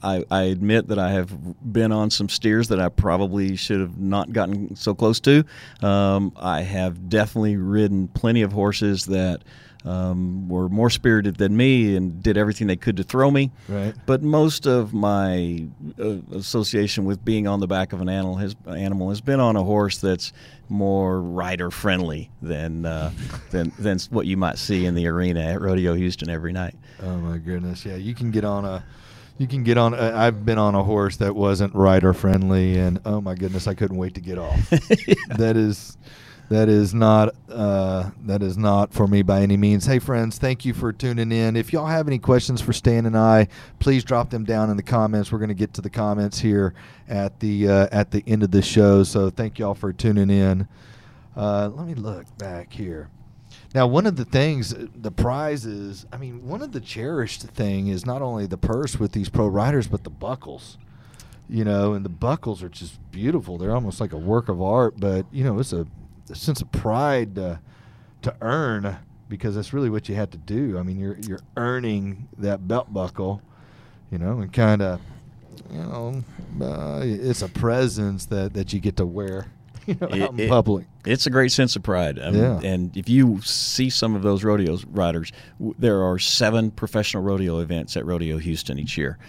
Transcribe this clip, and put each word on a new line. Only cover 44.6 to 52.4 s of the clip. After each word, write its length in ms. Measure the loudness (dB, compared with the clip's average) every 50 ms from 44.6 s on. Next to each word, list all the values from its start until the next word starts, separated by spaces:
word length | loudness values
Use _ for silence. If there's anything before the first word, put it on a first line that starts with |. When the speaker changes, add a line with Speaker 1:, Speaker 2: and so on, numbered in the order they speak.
| 0 0
Speaker 2:
in 80 | 0
the 60 | -2 -2
comments. 480 | 0 0 2 2 2 0 0 0 -2
We're 80 | -2 -2
gonna 140 | -2 -2 -2
get 200 | -2 -4 -4 -4
to 80 | -6
the 80 | -10 -6
comments 500 | -4 -2 -2 0 0 0 -2 -2 -2 -2
here 340 | 0 2 4 4 2 2 0 -6 -12 -20 -20 -20 -10 -6
at 300 | -4 -4 -4 -4 -4 -4
the, 260 | -4 -2 0 2 4
uh, 200 | 6 6 6 6 4
at 200 | 4 0 0 0
the 120 | 0 -2 0
end 160 | 0 2 2 2
of 80 | 4
the 100 | 4 4
show. 420 | 4 4 6 6 8 8 8 8 6
So 260 | 4 2 2 0 0
thank 300 | 0 -2 -6 -6 -4 -4
y'all 140 | -2 -2 -2
for 180 | -2 -4 -6
tuning 380 | -4 0 0 2 4 4 4 4
in. 380 | 4 4 4 4 2 0 -2 -6 -10 -16 -20 -20 -20 -20 -20 -20 -20 -20 -20 -16 -10
Uh, 340 | -6 -4 -2 -2 -2 -2 -4 -6
let 120 | -8 -10
me 100 | -10 -8
look 300 | -8 -8 -8 -10 -10 -14 -18 -18
back 340 | -14